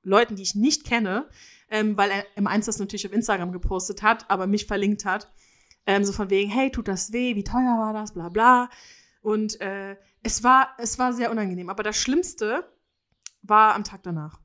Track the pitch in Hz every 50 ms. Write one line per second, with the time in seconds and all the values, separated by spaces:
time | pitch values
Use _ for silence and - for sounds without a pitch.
0 | - 185 196 214 240 233 214 190 190 - - 202 220 302 302 - - - 240 233
1 | 220 185 190 240 302 - - - - - - _ _ - 220 214 214 214 208 214
2 | 196 202 196 196 196 - - 202 202 - 190 220 214 233 202 - 196 202 214 202
3 | - 190 196 233 226 - 208 185 175 175 180 175 - - 190 185 185 - 190 -
4 | 208 208 170 - - - 196 190 185 196 202 208 - - 208 196 202 202 208 202
5 | - 202 185 214 - _ - _ _ _ _ _ _ _ _ _ - - 196 202
6 | 202 196 196 - 202 190 196 196 202 208 214 262 269 269 269 247 - 208 190 185
7 | - - 214 247 247 247 226 202 190 - - 247 254 247 233 226 220 214 214 214
8 | 214 208 - 175 165 175 175 214 226 247 254 247 247 247 - - - - - -
9 | _ _ _ _ - 214 214 214 214 214 - - 208 190 196 196 196 196 196 -
10 | _ _ _ _ - 226 - - 220 247 254 262 269 262 - - 233 - - -
11 | 254 254 240 240 240 - 214 220 208 190 180 180 175 175 196 214 208 214 208 -
12 | - 254 269 339 359 - - - 220 208 240 330 - _ _ _ _ _ _ _
13 | _ _ _ _ - - _ _ _ 196 214 214 220 220 - 220 208 - 202 180
14 | - 180 170 156 151 156 - - _